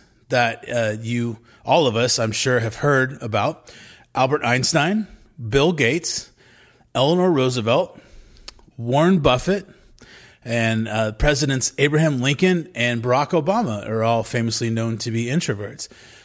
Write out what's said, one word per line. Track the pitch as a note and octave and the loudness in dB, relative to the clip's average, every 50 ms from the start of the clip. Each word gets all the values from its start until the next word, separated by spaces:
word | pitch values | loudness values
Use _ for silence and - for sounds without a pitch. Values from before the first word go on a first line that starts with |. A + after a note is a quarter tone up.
| _ _ _ _ _ - | _ _ _ _ _ -2
that, | C3+ B2 A#2+ A2+ A2+ - - - | 0 0 0 0 -2 -6 -8 -6
uh, | A#2+ A#2+ A2+ G#2+ G#2+ A2 | -2 -2 -2 -2 -4 -4
you, | A2+ A2+ A#2+ A#2+ A#2+ A#2+ A2 A2 - _ - _ | -6 -4 -4 -2 -4 -4 -6 -10 -14 _ -20 _
all | - - C3+ E3+ D#3 | -2 2 2 4 4
of | B2+ G#2 | 2 2
us, | A2+ A#2+ A#2+ - - | 2 0 0 0 0
I'm | A2+ A2 | -2 -2
sure, | A2 - - C3+ B2+ A#2+ | -2 -2 0 0 0 0
have | A2+ A2+ - | 0 -2 -4
heard | - - C#3+ C#3+ C3 C3 C3 C#3+ - | -2 0 2 2 2 2 0 -4 -8
about: | - A2+ G#2+ G#2 G#2 C#3 - - - - - - - - - - _ _ - | -8 -4 -2 -2 -2 -2 -4 -8 -14 -20 -20 -20 -20 -20 -20 -20 _ _ -2
Albert | - C3 B2+ C#3+ D3 | 0 0 2 0 0
Einstein, | - A#2 A#2+ C3 B2+ - - D#3+ C#3+ E3+ G3+ A3 G#3+ - - - _ _ _ - A#2 A2 | 0 0 0 0 0 0 0 0 0 0 0 -2 -4 -6 -12 -20 _ _ _ -14 -6 0
Bill | A2+ C#3 C#3 F3 F3+ | 2 4 4 4 2
Gates, | D3 A#2+ A2+ C#3 E3+ E3 - - - - - _ _ _ - - - _ _ _ _ _ _ - | 2 2 0 0 0 -2 -4 -6 -6 -8 -12 _ _ _ -20 -20 -20 _ _ _ _ _ _ -2
Eleanor | A#2 C3 D3 E3+ F3+ F3+ F#3 | 0 2 2 2 2 2 2
Roosevelt, | E3+ C3+ C3 C3 B2 B2+ G#2 A2+ A#2+ D3+ F#3+ - - - - - - - - - - - - - - - - - _ - | 2 2 2 0 0 0 0 2 2 2 0 -2 -8 -18 -20 -20 -20 -20 -20 -20 -20 -20 -20 -20 -20 -20 -20 -20 _ -10
Warren | A#2 A#2 B2+ C#3+ D#3+ F3+ F#3+ F3+ | -4 0 2 2 4 4 4 4
Buffett, | C#3 C#3 B2+ A#2+ - F3 G3 G3+ F3+ - - _ - _ _ _ - - - - - - - _ | 4 2 2 2 0 -2 -4 -4 -6 -10 -20 _ -20 _ _ _ -20 -20 -20 -20 -20 -20 -20 _
and, | - A#2 A#2 A#2+ A2+ A2+ A2+ A2 A2+ G#2 | -8 -4 -2 0 0 0 0 -2 -2 -2
uh, | G#2+ A2+ A2 G#2+ | -2 -2 -2 -2
Presidents | G#2 - - D3 D3 B2+ D3+ C#3 C3+ B2 - - - | -2 0 2 2 2 2 0 0 0 0 -2 -2 0
Abraham | - C#3 D3 D3 D3+ D#3+ D#3 C#3+ B2 | 0 2 2 4 2 2 2 2 0
Lincoln | B2 C3+ C#3+ - F#3 F#3 F#3 F3 D3+ - - | 0 0 2 2 2 2 2 2 -2 -4 -4
and | A#2 A#2+ A#2+ A#2+ A#2 | -2 -2 0 0 0
Barack | A2+ B2 B2+ C3+ D3 - | 0 2 2 2 2 2
Obama | - E3 C#3+ E3+ G3 A#3 A#3 C3+ G#2+ G#2 - | 0 0 0 0 0 0 0 -2 -4 -4 -4
are | G#2+ A2 A2+ | -4 -2 0
all | A2 A2+ A#2 A2+ | 2 2 2 0
famously | A2 - - B2 A#2 A#2 G#2+ - A#2+ A2+ | 0 -2 -2 -2 -2 -2 -2 -2 -2 -2
known | A2+ A2+ A2+ A2+ A#2 G#2+ | -2 -2 -2 -2 -4 -4
to | - A#2+ | -6 -4
be | A2 A#2 A#2 | -4 -4 -2
introverts. | A#2+ C3+ F3 - - A#2 G2+ G#2 G2+ C3 - - - - - - - - - | -2 -2 -2 -2 -2 -4 -6 -8 -12 -12 -14 -16 -16 -18 -20 -20 -20 -20 -20